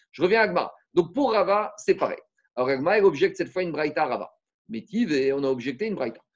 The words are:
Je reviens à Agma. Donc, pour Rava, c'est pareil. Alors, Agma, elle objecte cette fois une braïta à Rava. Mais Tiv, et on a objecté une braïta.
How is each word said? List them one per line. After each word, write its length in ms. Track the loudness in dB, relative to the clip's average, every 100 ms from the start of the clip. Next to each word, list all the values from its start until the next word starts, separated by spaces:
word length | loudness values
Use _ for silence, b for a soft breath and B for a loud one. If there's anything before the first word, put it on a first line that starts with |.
| _
Je 100 | -2
reviens 200 | 2 4
à 20 |
Agma. 280 | 4 2 -4 b b
Donc, 200 | 0 0
pour 200 | 0 2
Rava, 420 | 2 2 2 0 -6
c'est 200 | -2 0
pareil. 240 | 0 -4 _ _ _
Alors, 140 | -4 -2
Agma, 300 | 0 2 4
elle 60 |
objecte 320 | 4 4 0 0
cette 120 | -6
fois 140 | -4
une 100 | -4
braïta 320 | -2 -4 -2
à 20 | -2
Rava. 260 | -4 -8 _ _ _ -12
Mais 140 | -12
Tiv, 300 | -6 -4 0
et 200 | 2 2
on 100 | 0
a 60 | -2
objecté 380 | -2 -4 -6 -6
une 100 | -4
braïta. 240 | -6 -8 _